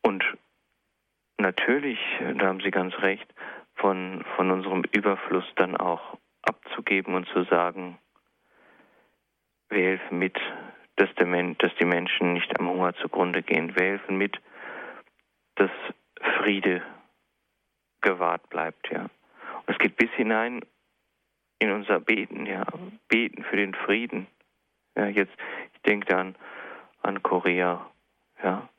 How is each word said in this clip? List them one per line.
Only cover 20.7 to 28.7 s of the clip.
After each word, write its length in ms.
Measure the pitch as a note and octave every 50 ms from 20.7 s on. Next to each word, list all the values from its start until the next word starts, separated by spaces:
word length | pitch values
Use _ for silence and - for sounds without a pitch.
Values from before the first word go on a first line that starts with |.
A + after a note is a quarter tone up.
| _ _ _ _ _ _ _ _ _ _ _ _ _ _ _ _ _ _
in 120 | A2+ G#2+
unser 280 | G2 G#2 G2+ - G#2 E2+
Beten, 460 | E2+ - A2 G2+ - - - - -
ja. 200 | - F#2+ F#2 - - - - F3+ F#3 G#3 - _
Beten 360 | _ - A2+ A#2 - - - G#2+
für 100 | - -
den 180 | G2 G2+ F#2+ F#2+
Frieden. 540 | - - - G2+ A2 A#2+ A#2+ - F2 F#2 - _ _ _ _ _ _ _ _ _ _ _ _ _
Ja, 120 | - G#2
jetzt, 260 | G2+ G2+ G#2 G2 - - - - - - - - - _
ich 80 | _
denke 260 | _ - G#2 G2+ F#2+
da 120 | - F#2+ F#2
an, 160 | F#2 F#2+ F#2 - - - - - - - - - - _ _ _
an 220 | - G2 G2 G2 -
Korea, 680 | - F#2 F#2 F2+ F#2 F2 F2+ F2+ F2+ F2 F2+ - - _ _ _ _ _ _ _ _ _ - -
ja. 260 | F#2+ F#2 G2+ A2 -